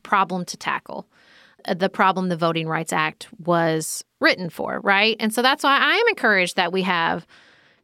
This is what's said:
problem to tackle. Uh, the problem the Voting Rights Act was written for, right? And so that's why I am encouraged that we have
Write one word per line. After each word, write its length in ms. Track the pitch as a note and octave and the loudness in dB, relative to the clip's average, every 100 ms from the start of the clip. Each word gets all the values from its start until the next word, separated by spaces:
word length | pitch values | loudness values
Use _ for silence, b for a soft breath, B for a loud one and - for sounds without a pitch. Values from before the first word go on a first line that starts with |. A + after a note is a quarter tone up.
problem 420 | - G3+ F#3 F#3 | -2 0 0 -2
to 120 | F3 - | -8 -8
tackle. 500 | - C#3 - - - b b b b b | -6 -6 -8 -14 -14 b b b b b
Uh, 80 | - | -6
the 160 | F3+ F#3+ | -2 -2
problem 400 | F#3+ F#3+ F#3 F#3 | 2 2 2 -2
the 80 | E3+ | 0
Voting 300 | E3+ E3 D#3+ | 0 0 -2
Rights 260 | D#3+ D#3+ | -4 -2
Act 360 | F3+ D#3 - - - | -2 -2 -4 -16 -8
was 640 | F3 E3+ E3 D#3+ D3+ - - _ | 0 2 2 0 -4 -8 -12 _
written 300 | D#4+ F3 F3 | 0 0 -4
for, 300 | - - - | -8 -8 -4
right? 360 | - G3 A3 - | 0 2 2 0
And 120 | G#3+ | -2
so 80 | G#3+ | 2
that's 220 | B3+ C#4+ | 2 2
why 160 | C#4+ C#4 | 2 2
I 160 | C4+ | 2
am 140 | F4 A#4 | 2 2
encouraged 480 | G4+ A#3 G3 F3 - | 2 2 2 2 0
that 160 | F3 | -2
we 100 | F#3 | 0
have 440 | F#3 F3 E3 F3 b b b b b b | 0 0 0 -2 b b b b b b